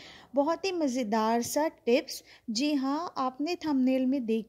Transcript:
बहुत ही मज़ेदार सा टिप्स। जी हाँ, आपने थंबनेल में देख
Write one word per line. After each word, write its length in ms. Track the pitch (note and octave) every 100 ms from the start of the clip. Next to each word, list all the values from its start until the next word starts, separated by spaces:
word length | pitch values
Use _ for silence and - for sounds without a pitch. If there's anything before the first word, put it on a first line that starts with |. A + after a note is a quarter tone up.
| - - -
बहुत 300 | C4 C#4+ E4
ही 80 | G4
मज़ेदार 680 | F4 D4 B3 A3 A3 A3 A#3
सा 260 | A#3+ D4 D#4+
टिप्स। 560 | - - C4 C4+ - - - -
जी 240 | A3 D4
हाँ, 400 | D4 C4+ D4 F4 -
आपने 380 | B3+ C4 D4+
थंबनेल 520 | F4+ D#4+ C4+ B3+ C4 B3+
में 200 | C#4 A3+
देख 200 | A3+